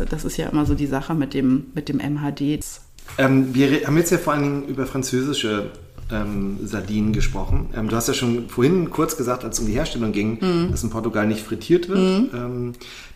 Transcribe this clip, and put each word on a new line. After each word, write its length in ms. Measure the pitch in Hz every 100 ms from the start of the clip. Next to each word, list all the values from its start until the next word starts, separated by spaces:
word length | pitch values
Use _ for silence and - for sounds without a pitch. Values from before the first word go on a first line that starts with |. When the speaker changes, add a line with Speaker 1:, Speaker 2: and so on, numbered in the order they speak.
| -
Speaker 1:
das 140 | 156
ist 120 | 160 -
ja 120 | 160
immer 180 | 151 143
so 80 |
die 140 | 143 139
Sache 260 | 135 139
mit 180 | 160 135
dem, 340 | 139 131 131 156
mit 140 | 156 147
dem 120 | 143
M 200 | 143 147
H 120 | 147
D. 260 | 143 143 151 - - - - - -
Speaker 2:
Ähm, 360 | 131 135 131
wir 160 | 127 139
re-, 160 | 147 143
haben 120 | 156
jetzt 120 | 170
ja 80 | 170
vor 140 | 156
allen 100 | 147
Dingen 220 | 143 143 139
über 180 | 135 127
französische, 840 | 139 127 127 139 139 110 104 101 - - - -
ähm, 460 | 110 104 101 98 98
Sardinen 480 | 104 104 92 107 107
gesprochen. 560 | 98 95 95 90 90 - 113
Ähm, 100 | 110
du 60 |
hast 140 | 113 117
ja 60 |
schon 340 | 143 123 120 107
vorhin 420 | - 131 185 165
kurz 260 | - 156 -
gesagt, 280 | 123 123
als 140 | 113 -
es 20 |
um 60 | 110
die 80 |
Herstellung 360 | 117 160 123 110
ging, 280 | 101 110 113
Speaker 1:
Mhm. 320 | 185 170 175
Speaker 2:
dass 100 | -
in 80 | 117
Portugal 340 | 113 113 107 104
nicht 140 | 107
frittiert 460 | - 110 - 170 175
wird. 120 | 190
Speaker 1:
Mhm. 300 | 185 190 262
Speaker 2:
Ähm, 380 | 123 123 123 120 120 - - -